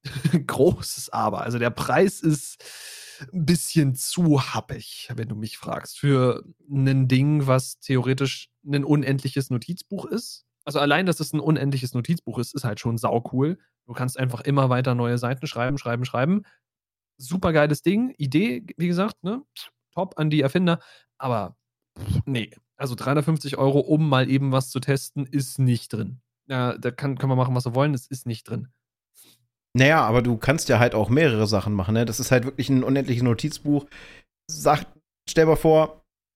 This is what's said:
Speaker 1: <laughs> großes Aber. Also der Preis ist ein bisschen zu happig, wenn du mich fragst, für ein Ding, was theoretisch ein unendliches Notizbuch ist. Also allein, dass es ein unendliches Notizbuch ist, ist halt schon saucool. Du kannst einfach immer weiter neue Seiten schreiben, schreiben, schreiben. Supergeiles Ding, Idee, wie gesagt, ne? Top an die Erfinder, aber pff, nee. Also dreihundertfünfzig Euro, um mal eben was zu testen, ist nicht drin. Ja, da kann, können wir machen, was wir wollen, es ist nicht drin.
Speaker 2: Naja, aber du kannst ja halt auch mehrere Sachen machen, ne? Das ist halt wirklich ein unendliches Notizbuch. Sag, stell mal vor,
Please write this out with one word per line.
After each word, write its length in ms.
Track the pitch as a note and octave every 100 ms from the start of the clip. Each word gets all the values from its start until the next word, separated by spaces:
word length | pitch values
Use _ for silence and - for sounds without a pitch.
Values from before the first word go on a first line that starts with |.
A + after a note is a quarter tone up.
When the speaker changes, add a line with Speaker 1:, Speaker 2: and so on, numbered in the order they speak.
Speaker 1:
<laughs> 420 | - C3 D3 E3 -
großes 640 | - D#3+ - - - -
Aber. 300 | A#2 A2 F#2+
Also 160 | A#2+ A#2+
der 120 | A#2
Preis 500 | - - C3 F#3+ -
ist 420 | D#3+ D3+ - - - - - - - - C#3
ein 140 | F#3 D3+
bisschen 480 | F3 - E3 C#3
zu 580 | C3 - - E3+ C#3+ -
happig, 540 | - - A2+ - - -
wenn 140 | A#2 A2
du 60 | G#2+
mich 200 | A2 -
fragst, 420 | - - - -
für 460 | C#3+ C3+ B2+ - - - -
ein 380 | C#3 C3+ C3+ C3
Ding, 380 | C3 C#3+ D3+ C3+
was 320 | C3 C3 -
theoretisch 680 | - C3 B2 C3 C3+ - - _ C#3+
ein 180 | C#3+
unendliches 640 | C3+ D3 C3+ C#3 C3 C#3 C3+
Notizbuch 560 | B2 - F3 - G3
ist. 400 | - A3 - - _ _ -
Also 120 | C#3
allein, 260 | C#3+ D3 F#3+
dass 140 | D#3+
es 120 | D#3
ein 80 | D#3
unendliches 540 | D#3 D#3 C#3 C3+ B2
Notizbuch 440 | B2 A#2 E3+ - A#2
ist, 160 | A#2+
ist 100 | -
halt 160 | A#2 G#2
schon 180 | A#2 A#2
saucool. 600 | A2 A#2 A#2+ B2+ C#3+ F#3 _ _ -
Du 80 |
kannst 240 | B2 B2+ C3
einfach 240 | B2+ A#2+
immer 260 | - C#3 C3
weiter 260 | B2 C3
neue 220 | B2 A#2+ A#2+
Seiten 300 | A#2+ C3 D#3
schreiben, 320 | A#2 B2+ C#3+
schreiben, 260 | A#2+ A#2
schreiben. 380 | B2+ A#2 C#3 G3+ G3+ _ _ _ _ _ _ -
Supergeiles 640 | B2+ F3+ F3+ D#3 D3+ D3
Ding, 280 | E3+ G3+ B3+ -
Idee, 480 | C#3 D3 A3+ B3 G#3 -
wie 120 | F3
gesagt, 360 | F3 G#3 -
ne? 180 | F3 B3 - - - _ _
Top 240 | - F#3 -
an 100 | D#3
die 140 | D3+
Erfinder, 380 | C3+ F3+ F3+ E3+ - - _ -
aber 400 | C3 A#2 F#2 - _ _ _ -
pff, 220 | - - -
nee. 240 | B2+ G2+ _ _ -
Also 160 | C3
dreihundertfünfzig 600 | A#2 C3 D3 C#3+ D#3 C#3+ C3+
Euro, 240 | C3+ C#3
um 280 | - D#3 D#3
mal 200 | C3 C3
eben 240 | C3+ C3+
was 160 | C3 C3
zu 100 | C3+
testen, 460 | B2+ C3+ - C#3+ C3
ist 320 | C#3+ C3 -
nicht 340 | C3 A#2 -
drin. 260 | G#2+ - B2+ _ _ -
Ja, 280 | C3 B2 -
da 140 | B2
kann, 260 | B2 C#3 C3
können 160 | C3+
wir 40 | B2+
machen, 180 | B2+
was 100 | B2
wir 100 | B2
wollen, 200 | A#2+ D3
es 120 | C3+ -
ist 200 | C3+ A#2+
nicht 180 | A2 -
drin. 200 | A#2 B2+ _ _ _ _ _ - _ _ _ _
Speaker 2:
Naja, 280 | B2 C3+ D#3+
aber 200 | A2+ A#2+
du 140 | A#2+ A2+
kannst 320 | - D#3 -
ja 100 | A2+
halt 160 | A#2+
auch 140 | G#2+ G#2
mehrere 380 | C3 D#3+ A2 G#2+
Sachen 260 | G#2+ G#2
machen, 220 | G#2 F#2
ne? 100 | A2
Das 160 | A#2 G#2+
ist 100 | B2+
halt 140 | B2+
wirklich 240 | B2 - B2
ein 160 | C3+
unendliches 380 | B2+ C#3 C3 A#2+
Notizbuch. 640 | B2 A2 D3 - D3 D3 C#3+ - - - _ _ -
Sag, 360 | D#3 C#3 D3+ - _ _ _ -
stell 180 | - D#3+
mal 100 | D3+
vor, 480 | D#3+ D#3 D#3 - _ _ _